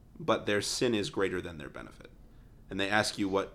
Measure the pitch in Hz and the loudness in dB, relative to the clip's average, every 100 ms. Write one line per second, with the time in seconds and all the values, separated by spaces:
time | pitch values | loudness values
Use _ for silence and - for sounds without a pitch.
0 | - - 156 110 - 104 101 - 127 110 | -20 -8 0 0 2 2 2 0 2 2
1 | 85 101 95 90 87 80 67 65 57 - | 0 0 0 0 -6 -10 -12 -14 -16 -18
2 | - - - - - - - 98 98 104 | -20 -20 -20 -20 -20 -20 -8 -2 2 2
3 | 107 - 101 95 92 | 2 0 0 2 0